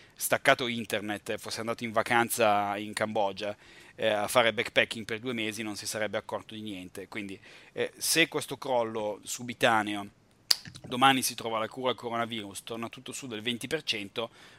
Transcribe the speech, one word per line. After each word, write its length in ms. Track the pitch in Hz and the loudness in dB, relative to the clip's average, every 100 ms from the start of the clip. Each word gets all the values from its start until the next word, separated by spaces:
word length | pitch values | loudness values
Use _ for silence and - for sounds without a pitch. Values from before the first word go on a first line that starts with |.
| - - | -20 -6
staccato 520 | - 120 - 135 120 | 0 4 6 6 4
internet 600 | 117 107 107 104 104 - | -4 -2 -4 -2 -6 -4
e 80 | 107 | -6
fosse 220 | 110 117 | -6 -6
andato 260 | 113 113 117 | -4 -4 -2
in 60 | |
vacanza 840 | 110 107 120 117 - 110 104 101 101 | 0 6 6 6 4 4 4 2 -2
in 160 | 107 | -4
Cambogia, 640 | 101 107 107 98 98 104 101 - - - - | -2 -2 0 -2 -2 -6 -8 -14 -20 -20 -2
eh, 120 | 110 | 2
a 200 | 104 101 | 2 4
fare 240 | 127 117 | 6 4
backpacking 540 | 107 113 135 110 117 104 | 4 2 4 2 0 -6
per 140 | 110 | -6
due 140 | 127 | -4
mesi 280 | 120 110 107 | -4 -4 -4
non 160 | 110 101 | -6 -8
si 80 | 107 | -6
sarebbe 320 | 110 107 104 | -4 -2 -4
accorto 360 | - 107 - 110 | -6 -10 -8 -12
di 60 | |
niente. 460 | 107 92 92 - 92 | -10 -10 -12 -14 -10
Quindi, 320 | 110 101 92 - - - | -10 -10 -12 -16 -20 -14
eh, 220 | - 120 - | -4 -4 -2
se 320 | - 160 160 | 0 4 4
questo 300 | 147 - 139 | 2 -6 -8
crollo 640 | 135 123 113 113 104 101 | 0 0 0 -2 -4 -6
subitaneo 880 | - - 123 117 127 110 104 104 101 _ _ _ - - - - | -10 -10 -8 2 4 4 2 -4 -8 _ _ _ -2 -2 -2 -16
domani 400 | - 123 135 131 | -6 4 6 6
si 140 | 117 123 | 0 -4
trova 240 | 113 110 | -4 -2
la 80 | 110 | -2
cura 220 | - 127 | -2 -2
al 40 | 117 | -2
coronavirus, 680 | 120 117 113 113 101 101 | -4 -4 -2 -4 -8 -12
torna 240 | - 113 117 | -10 -8 -8
tutto 240 | - 131 | -12 -12
su 160 | 120 135 | -12 -8
del 140 | 107 | -6
venti 260 | 110 117 123 | -4 -4 -4
per 160 | 160 | -6
cento, 460 | - 107 101 - 113 - - | -4 -4 -4 -6 -8 -8 -20